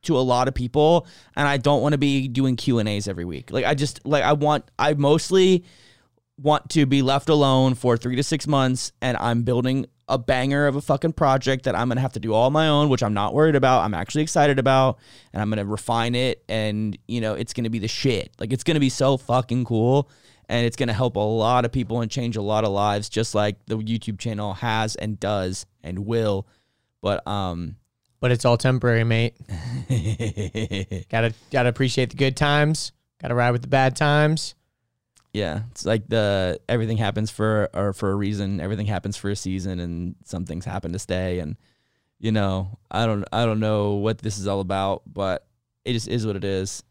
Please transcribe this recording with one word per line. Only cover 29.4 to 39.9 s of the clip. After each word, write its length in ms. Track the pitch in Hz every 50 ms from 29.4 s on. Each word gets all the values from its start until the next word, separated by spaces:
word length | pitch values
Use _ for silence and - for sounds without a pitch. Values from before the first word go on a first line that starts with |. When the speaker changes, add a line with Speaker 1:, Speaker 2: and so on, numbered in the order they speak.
| - - 101 82 - 123 120 131 - -
Speaker 1:
<laughs> 1160 | 135 117 78 107 107 - 117 110 - - 101 82 - 110 113 - - 98 92 - 98 92 - _
Speaker 2:
Gotta, 240 | - 113 113 117 110 - _ _
gotta 180 | - 135 123 123
appreciate 420 | 120 - 135 127 - - 127 117
the 60 | -
good 200 | 135 139 135 127
times. 560 | - 151 143 147 147 147 151 156 - - - _ _ _ _ _ _
Gotta 140 | - 123 123
ride 160 | 120 120 123
with 120 | 120 120
the 60 | 123 127
bad 280 | 135 135 131 131 127
times. 580 | - 156 147 147 151 151 151 160 160 - - - _ _ _ _ _ _ _ _ _ _ _ _ _ _ _
Speaker 1:
Yeah, 300 | _ 107 101 82 78 104 113 120
it's 140 | - - -
like 240 | - 110 113 107 -
the, 520 | 104 113 107 101 101 98 92 90 87 - _ -
everything 280 | 117 120 110 110 113 107
happens 320 | 110 101 101 107 107 107
for, 380 | - - 110 110 110 107 101 - -
or 180 | 87 98 101
for 180 | 98 - - 98
a 40 | 98
reason. 460 | 101 101 98 104 101 101 95 101 90
Everything 260 | 76 95 107 101 107
happens 300 | 104 104 90 - 98 104
for 120 | - - 101
a 60 | 101
season, 440 | 98 - 95 95 95 90 98 92 90
and 340 | 87 87